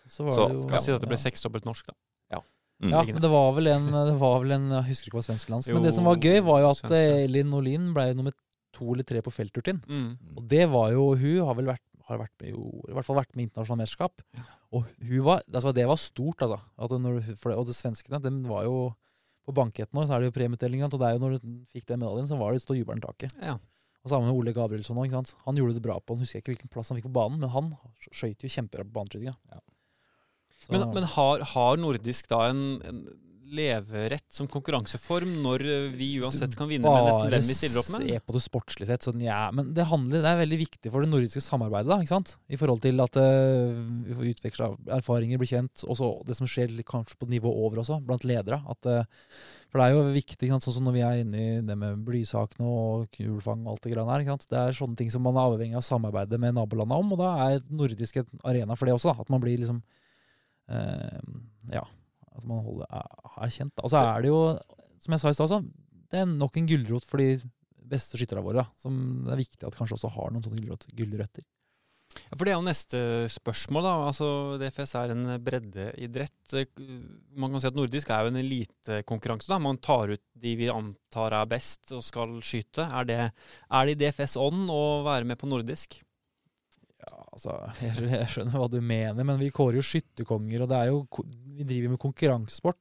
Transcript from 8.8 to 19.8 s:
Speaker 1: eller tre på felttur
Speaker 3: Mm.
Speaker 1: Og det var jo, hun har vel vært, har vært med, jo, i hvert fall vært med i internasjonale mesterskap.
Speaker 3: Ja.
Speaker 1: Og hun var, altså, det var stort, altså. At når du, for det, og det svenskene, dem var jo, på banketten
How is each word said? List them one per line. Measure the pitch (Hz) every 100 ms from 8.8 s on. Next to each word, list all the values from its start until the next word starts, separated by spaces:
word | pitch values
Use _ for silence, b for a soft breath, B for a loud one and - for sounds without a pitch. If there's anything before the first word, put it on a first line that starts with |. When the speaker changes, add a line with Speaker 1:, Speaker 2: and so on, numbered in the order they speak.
| 117
Speaker 1:
eller | 123
tre | 127 117
på | 113
felttur | - 104 - 175 190 -
Speaker 3:
Mm. | 143 120 123 - 127
Speaker 1:
Og | 117
det | 147 170
var | 127 110
jo, | 123 139
hun | 135 139 180 156
har |
vel | 120 131
vært, | 127 _ _ -
har | 113
vært | 110 -
med, | 95
jo, | - 113 - -
i |
hvert | 135 131
fall | 139
vært | 135 127
med | 117
i |
internasjonale | - 110 117 107
mesterskap. | - 180 _ -
Speaker 3:
Ja. | 120 123 B B
Speaker 1:
Og | 127 117 - 117
hun | 127
var, | 139 185 -
altså, | 123 135
det | 123 120
var | 156
stort, | - - 143 -
altså. | 120 101 - -
At | 117
når | 127 123 123
du, | 110 104
for | 120
det, | 113
og | 123
det | 120
svenskene, | 123 110 - 143
dem | 131 135 123
var | 101 113
jo, | 127 127 113 _ _ _ _ -
på | 135
banketten | 117 -